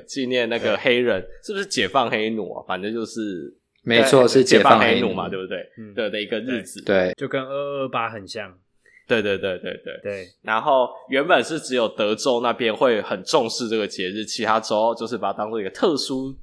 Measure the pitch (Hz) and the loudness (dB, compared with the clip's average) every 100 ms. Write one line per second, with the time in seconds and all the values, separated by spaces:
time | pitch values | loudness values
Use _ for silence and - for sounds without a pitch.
0 | - - 123 127 117 117 110 101 139 120 | -10 -6 -2 -2 -2 -2 -2 0 2 2
1 | 123 98 98 - - 196 196 - 98 135 | 2 -2 -4 -12 -10 -8 -4 -2 0 0
2 | 117 113 110 113 95 - - 92 101 117 | 0 -2 -2 -4 -8 -10 -8 -6 -6 -6
3 | 107 113 107 90 71 - _ _ - 117 | -6 -6 -8 -8 -10 -16 _ _ 2 4
4 | 131 139 123 135 127 113 139 110 117 113 | 8 8 8 6 6 8 8 8 6 2
5 | 98 92 87 95 92 95 - - 107 101 | 0 -2 -6 -6 -8 -10 -10 -18 -12 -6
6 | 107 104 104 113 120 123 95 98 - 98 | -6 -4 -4 -6 -4 -8 -8 -8 0 2
7 | 90 90 135 135 131 139 143 143 131 123 | 2 -2 -6 -6 -6 -6 -6 -6 -6 -4
8 | 113 113 92 113 101 90 _ _ _ _ | -6 -8 -12 -12 -14 -16 _ _ _ _
9 | - 117 101 98 95 90 - - - - | -2 0 2 0 -2 -4 -8 -10 -12 -10
10 | 101 101 90 _ - 110 151 135 120 - | -8 -10 -12 _ -2 0 2 2 2 -4
11 | - 135 156 165 120 160 - 127 110 - | -4 -2 4 2 2 -4 -4 0 0 0
12 | 107 110 143 120 120 113 117 107 135 110 | -2 0 0 2 0 0 0 2 2 2
13 | 98 98 - 156 113 - 117 110 101 - | 0 -6 0 0 0 -2 -2 -2 -2 -4
14 | 92 101 107 - 110 110 110 107 113 113 | -6 -6 -8 -4 0 0 2 2 2 0
15 | 113 117 98 98 110 113 95 - 220 165 | -6 -4 -4 -4 -6 -6 -8 -2 0 0
16 | - 131 131 135 | -2 -6 -8 -10